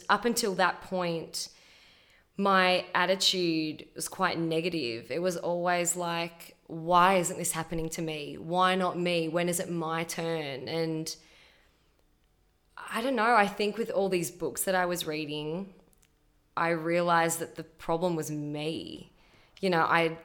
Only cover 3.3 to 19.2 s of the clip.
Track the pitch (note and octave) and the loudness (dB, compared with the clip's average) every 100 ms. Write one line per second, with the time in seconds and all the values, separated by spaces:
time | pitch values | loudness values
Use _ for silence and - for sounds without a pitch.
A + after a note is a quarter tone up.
3.3 | F#3+ E3+ D#3+ D#3 D3+ - - - - F3+ | 2 2 0 -2 -6 -12 -8 -8 -2 -2
4.3 | E3+ E3 D#3+ F3 E3 A#2+ A2+ - D3+ F#3 | 0 0 0 0 0 -4 -6 -6 -2 -2
5.3 | F3 E3+ F3 F3 F3 E3+ F3 E3+ E3+ E3+ | -2 -2 -2 0 2 0 -2 -2 -4 -4
6.3 | - - - - D#3+ E3 F3 F#3 F#3+ E3+ | -10 -20 -20 -12 -6 4 6 6 6 2
7.3 | - - D#3+ - E3 D#3+ - D#3+ D3+ C#3+ | -2 -4 -4 -4 -4 -4 -4 -6 -6 -8
8.3 | D#3 E3 F3+ F#3 F#3 F3+ E3+ F3 E3+ D#3+ | -10 -2 2 4 4 0 0 0 0 0
9.3 | E3+ F3 F3 F3 E3+ D#3+ E3 E3 - E3 | 0 0 0 -2 -4 -2 -4 -4 -4 -4
10.3 | E3 C#3+ C3 - E3 E3 D#3+ D#3+ - - | -4 -4 -8 -6 -2 -2 -2 -6 -10 -16
11.3 | - - _ _ _ _ _ _ _ _ | -20 -20 _ _ _ _ _ _ _ _
12.3 | _ _ _ _ - - G#3 C4 A#3+ A3+ | _ _ _ _ -18 -8 -4 0 2 6
13.3 | A3+ G3 G3 G#3 G#3 A3+ F#3 F#3+ F3+ E3 | 6 4 2 -2 -2 -2 0 0 0 -2
14.3 | - D3 - G3 F#3 F3+ E3+ D#3+ D3+ D3 | -4 -6 -4 0 0 0 -2 -4 -6 -6
15.3 | D3+ D3+ F3 G3 - _ _ _ _ _ | -6 -6 -6 -8 -16 _ _ _ _ _
16.3 | _ _ - E3 E3+ E3+ F3 F3 E3 E3 | _ _ -2 0 0 2 2 4 4 4
17.3 | E3 - - - - - E3 F3+ D#3+ D3 | 0 -6 -10 -16 -8 -2 0 2 0 -2
18.3 | D3+ D3 D3 D3+ B2+ E2 D#2+ - _ | -4 -6 -4 -4 -6 -8 -14 -18 _